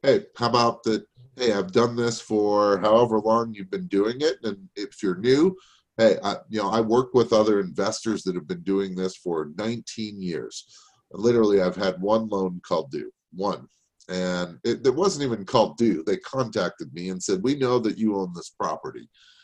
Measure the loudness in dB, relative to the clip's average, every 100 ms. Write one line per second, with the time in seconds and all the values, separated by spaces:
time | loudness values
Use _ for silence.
0 | 2 2 0 -2 2 4 2 0 -2 -2
1 | -4 _ -20 -4 0 0 0 2 2 0
2 | -2 -4 -2 0 2 4 4 4 4 4
3 | 4 2 2 0 0 -8 -8 -8 -2 0
4 | 0 0 -2 -2 -6 -8 -12 -12 -12 -6
5 | -4 -2 2 4 4 0 -10 _ _ 2
6 | 4 4 0 -6 -6 -4 0 0 2 2
7 | 4 2 4 4 4 2 0 -2 -2 -2
8 | -4 -4 -4 -6 -6 -8 -2 0 -2 -4
9 | -6 -6 -6 -6 -6 -6 -6 -6 -8 -10
10 | -10 -8 -6 -6 -8 -14 -18 -20 -20 _
11 | _ -2 2 4 4 4 2 0 -2 -2
12 | 0 0 0 -2 -2 -6 -4 -4 -4 -8
13 | -10 -14 _ -6 -4 -4 -10 _ _ _
14 | -8 -4 -2 -2 -4 -4 -4 0 2 2
15 | 0 0 -4 -4 0 2 2 2 2 2
16 | 0 -4 -2 -4 -2 -2 -2 -4 -12 -10
17 | -8 -6 -4 -2 0 0 0 2 0 0
18 | 0 0 -4 -8 -14 -6 -6 -6 -8 -14
19 | -18 _ _ _